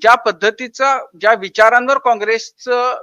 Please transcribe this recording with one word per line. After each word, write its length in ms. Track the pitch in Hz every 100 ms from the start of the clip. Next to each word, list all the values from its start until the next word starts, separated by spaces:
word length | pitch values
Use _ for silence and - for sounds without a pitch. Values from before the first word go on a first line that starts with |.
ज्या 140 | 220
पद्धतीचा, 840 | 240 233 175 208 214 254 - 269 269 - 170
ज्या 140 | 202
विचारांवर 640 | 226 190 - 220 240 247 269
काँग्रेसचा 1040 | 254 220 214 226 - _ 247 247 247 -